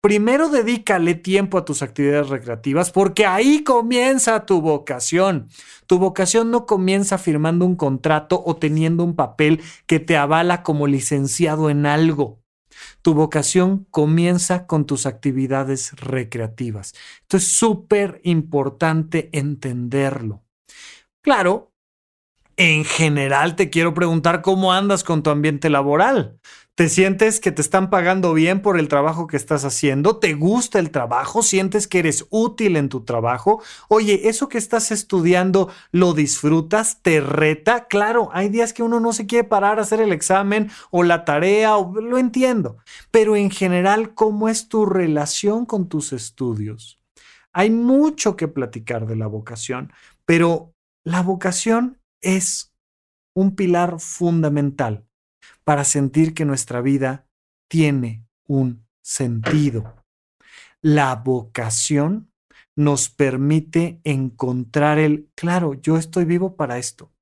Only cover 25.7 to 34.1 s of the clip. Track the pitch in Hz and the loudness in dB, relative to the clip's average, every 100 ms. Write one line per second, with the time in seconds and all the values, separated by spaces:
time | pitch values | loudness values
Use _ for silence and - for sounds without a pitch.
25.7 | 143 143 147 220 262 110 - - - _ | 2 2 2 2 2 -2 -12 -20 -20 _
26.7 | - 165 175 190 190 220 214 185 156 147 | 0 0 4 2 2 0 2 -2 -2 0
27.7 | 190 190 190 175 190 180 160 165 196 202 | 0 2 0 2 0 2 2 2 2 0
28.7 | 180 147 143 151 160 165 143 - 151 135 | 0 0 0 0 -2 -6 -6 -2 -4 -2
29.7 | - 147 135 170 202 180 147 170 240 233 | -2 -2 2 0 0 -2 0 0 0 0
30.7 | 208 160 143 117 120 135 226 - 190 190 | -2 0 -4 -2 -4 -2 -2 0 0 0
31.7 | 208 202 185 160 - - 220 226 - 208 | -2 0 0 0 -2 -4 -2 -2 0 0
32.7 | 165 139 127 113 117 117 123 196 214 - | 2 -2 -4 -4 -2 -2 0 0 -2 -4
33.7 | - - 214 208 | -20 0 2 4